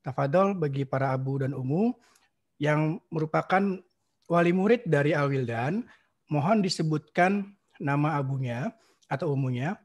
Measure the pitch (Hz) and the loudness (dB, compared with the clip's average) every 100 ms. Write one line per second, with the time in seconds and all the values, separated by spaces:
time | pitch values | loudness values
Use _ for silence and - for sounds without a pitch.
0 | 151 131 139 170 196 196 151 135 135 135 | -8 -4 0 2 2 0 -2 -2 -2 -2
1 | 135 131 135 139 135 135 127 156 233 254 | 0 -2 -4 -4 -4 -4 -2 0 0 -2
2 | _ _ _ _ _ _ 147 151 156 165 | _ _ _ _ _ _ 0 2 0 -2
3 | _ 160 156 160 - 190 202 190 _ _ | _ -6 -2 -2 2 2 2 -4 _ _
4 | _ _ _ 170 175 185 196 240 202 147 | _ _ _ 2 4 4 4 2 4 2
5 | 143 160 143 139 120 117 127 202 - - | 2 2 0 0 -2 -2 -2 -4 -6 -16
6 | _ _ _ 151 160 220 185 - 160 151 | _ _ _ -2 2 2 0 -2 -2 -2
7 | - - 180 202 196 - _ _ 147 143 | -4 2 2 2 -4 -14 _ _ -2 0
8 | 151 147 135 135 131 120 185 - _ _ | 0 0 -4 -4 -4 -4 -6 -8 _ _
9 | _ 139 175 139 131 123 143 208 | _ -4 -2 -2 -2 -2 -4 -6